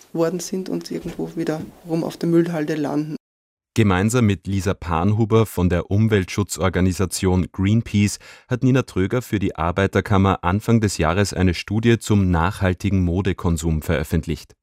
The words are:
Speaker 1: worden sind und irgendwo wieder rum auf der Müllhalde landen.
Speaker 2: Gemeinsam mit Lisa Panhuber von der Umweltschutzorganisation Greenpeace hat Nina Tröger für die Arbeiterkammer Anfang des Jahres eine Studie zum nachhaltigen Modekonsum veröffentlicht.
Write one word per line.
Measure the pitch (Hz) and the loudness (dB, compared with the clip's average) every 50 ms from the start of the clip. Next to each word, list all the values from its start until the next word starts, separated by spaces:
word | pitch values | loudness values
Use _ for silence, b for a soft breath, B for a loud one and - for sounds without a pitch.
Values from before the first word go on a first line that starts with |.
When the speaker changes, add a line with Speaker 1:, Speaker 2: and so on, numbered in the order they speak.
| _ _ - | _ _ -4
Speaker 1:
worden | 165 165 165 180 175 | -2 -2 -2 -2 -4
sind | 175 - 196 190 185 - | -8 -8 -8 -8 -6 -6
und | 175 170 170 - | -8 -8 -8 -10
irgendwo | 170 165 - 170 - - 160 165 - | -10 -10 -10 -10 -10 -10 -10 -8 -8
wieder | 165 160 160 156 156 - - - - - | -6 -6 -4 -6 -6 -8 -12 -16 -18 -10
rum | 170 160 165 | -6 -4 -4
auf | 156 - - | -4 -6 -6
der | - - 170 | -4 -2 0
Müllhalde | 165 170 170 175 170 156 151 156 160 | 2 2 2 0 -2 -4 -4 -4 -4
landen. | 151 147 139 147 147 156 151 147 - _ _ _ _ _ _ _ _ _ _ - | -4 -4 -4 -4 -4 -4 -6 -8 -12 _ _ _ _ _ _ _ _ _ _ 0
Speaker 2:
Gemeinsam | - 110 101 92 90 98 110 117 127 117 | 2 2 2 4 2 2 2 2 2 2
mit | 101 98 87 - | 2 2 0 -4
Lisa | 95 101 98 87 98 | -4 -4 -2 -2 -2
Panhuber | 90 - - 85 85 78 87 101 107 110 117 104 110 113 110 | -4 -4 -4 -4 -2 0 0 2 2 0 2 2 2 2 2
von | - - - 90 87 | 2 0 0 0 2
der | 87 87 - - | 2 0 -2 0
Umweltschutzorganisation | 98 104 110 110 107 98 92 - - - 98 - - - 85 92 85 90 90 95 90 - 98 90 - - 98 92 90 92 85 - | 0 2 2 4 4 2 0 0 -2 -4 -4 -4 -4 -2 -2 0 0 2 0 0 0 0 -2 -4 -2 -2 0 2 2 2 0 -2
Greenpeace | - - 95 98 110 117 - - - 104 104 101 - - B B B B B | -2 -2 0 2 2 2 0 0 2 2 2 2 0 -4 B B B B B
hat | B 127 120 | B -4 0
Nina | - 127 127 131 | 2 2 2 2
Tröger | 120 - - 92 95 98 117 127 | 0 -2 -2 -2 -2 0 -2 -4
für | - - 110 98 | -4 -2 -4 -2
die | 98 95 - | -2 -2 -2
Arbeiterkammer | - 80 87 87 95 98 95 - 101 - - 101 95 98 98 95 - - | -2 -2 -2 0 0 0 2 2 0 0 2 2 4 4 4 2 0 0
Anfang | 87 92 104 - - 117 113 | 0 -2 0 2 2 2 2
des | 107 98 - | 2 0 0
Jahres | - 80 78 87 101 101 98 - | 0 0 2 2 2 0 0 0
eine | - 92 92 85 | 2 2 2 2
Studie | - - - 101 110 113 117 117 110 | 0 -4 -4 -2 0 2 4 2 2
zum | - - 107 104 95 90 | 2 2 2 4 4 4
nachhaltigen | 87 82 82 95 104 - 95 92 90 - - 98 98 95 | 2 2 2 0 0 0 0 0 0 0 -2 0 0 2
Modekonsum | 90 85 85 95 95 95 87 - - 87 85 78 85 85 80 78 | 2 2 0 0 0 -2 -2 -2 0 0 0 0 0 -2 -2 -2
veröffentlicht. | - - 85 67 - - - 82 - - 76 - - - _ _ | -2 -2 -2 -2 -2 -2 -2 -2 -2 -2 -6 -8 -10 -14 _ _